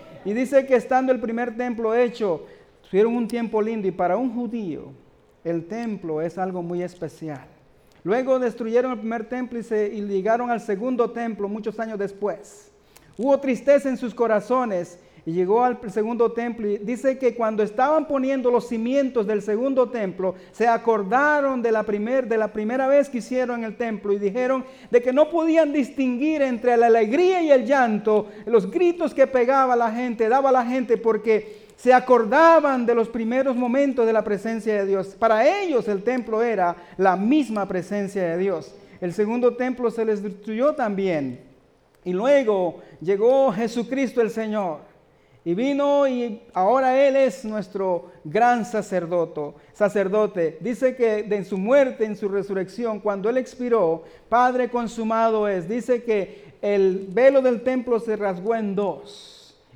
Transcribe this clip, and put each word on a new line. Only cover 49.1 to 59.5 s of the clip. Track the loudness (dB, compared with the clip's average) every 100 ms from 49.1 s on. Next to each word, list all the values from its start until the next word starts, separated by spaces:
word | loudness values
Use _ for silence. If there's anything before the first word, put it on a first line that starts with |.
| -2 -2 -4 -10 -12 _
sacerdote. | -2 0 0 0 2 0 0 -2 -2
Dice | -6 -2 -2 0
que | 0 0
de, | -2 -4
en | -4
su | -4
muerte, | 2 4 4 0 -4
en | -4
su | -4
resurrección, | -4 -4 -4 -6 -6 -6 -4
cuando | -4 -2 -2
Él | -2
expiró, | -4 -6 -2 2 2 0 -6 -20 _
"Padre, | 2 2 2 -2
consumado | -2 -6 -6 -2 0 2 2 0
es". | -2 -4
Dice | -4 -2 -2
que | 0 -2 -2 -10 -20 -8
el | 0 2 2 0 -4
velo | 2 4 4
del | 2 0
templo | -2 -4 -2 -4
se | -4 -4
rasgó | -4 -4 -4 -4
en | -4 -2
dos. | -4 -6 -12 -20 -20 -20 -20